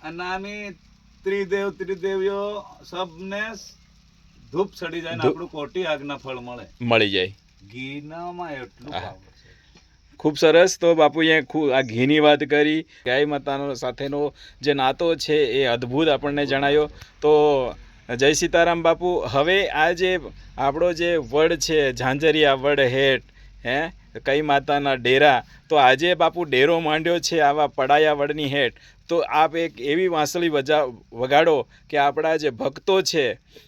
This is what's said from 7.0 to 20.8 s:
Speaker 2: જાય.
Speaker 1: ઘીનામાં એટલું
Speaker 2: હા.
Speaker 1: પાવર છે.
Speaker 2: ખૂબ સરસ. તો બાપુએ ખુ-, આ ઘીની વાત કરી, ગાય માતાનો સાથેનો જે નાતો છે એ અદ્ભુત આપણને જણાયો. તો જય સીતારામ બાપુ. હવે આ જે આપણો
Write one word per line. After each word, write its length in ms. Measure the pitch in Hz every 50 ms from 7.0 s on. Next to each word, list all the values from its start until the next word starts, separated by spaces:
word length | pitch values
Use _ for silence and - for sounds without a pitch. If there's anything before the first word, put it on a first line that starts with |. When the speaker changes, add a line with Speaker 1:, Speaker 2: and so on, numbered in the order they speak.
| 107 101
Speaker 2:
જાય. 260 | 98 92 92 95 101 - _ _ _ _ 98 101
Speaker 1:
ઘીનામાં 800 | 110 123 131 135 139 143 143 151 160 170 175 180 175 175 175 165
એટલું 420 | 147 131 123 - _ _ 123 147 143
Speaker 2:
હા. 60 | 92
Speaker 1:
પાવર 160 | - - -
છે. 1000 | - _ _ _ _ _ _ _ _ _ _ _ _ _ _ _ _ _ _ _ -
Speaker 2:
ખૂબ 180 | - 151 151
સરસ. 440 | - - 160 156 165 180 185 - -
તો 160 | 175 170 170
બાપુએ 460 | 160 156 147 - 160 160 160 160 156
ખુ-, 300 | 135 - - 156 156 139
આ 100 | 127 135
ઘીની 380 | 131 117 110 117 127 139 151 156
વાત 200 | 151 147 147 143
કરી, 460 | 151 143 147 147 147 151 156 160 160 - _ - -
ગાય 200 | 127 123 139 147
માતાનો 480 | 147 147 139 131 143 139 139 143 143 135
સાથેનો 600 | 117 - 127 120 - 139 139 143 143 147 139 - - - - - _
જે 120 | - 147 143
નાતો 420 | 139 131 131 139 - 175 170 165
છે 200 | 147 - - 151
એ 300 | 151 147 120 110 135 139
અદ્ભુત 420 | 123 117 120 127 120 123 143 165 156
આપણને 380 | 143 127 143 147 143 147 143
જણાયો. 460 | 131 139 135 139 143 147 151 151 147 - - - - _ _
તો 540 | - 151 156 151 147 147 143 135 127 117 - - - - - - _ - 120 120
જય 160 | 135 143 156
સીતારામ 480 | 143 180 170 175 170 170 175 170 170
બાપુ. 380 | 165 190 - - 170 180 175 156
હવે 500 | - 120 104 139 147 170 190 196 196 -
આ 220 | - 147 156 170
જે 280 | 180 170 185 185 185 175 139 101 - - - - - -
આપણો 360 | 131 143 139 160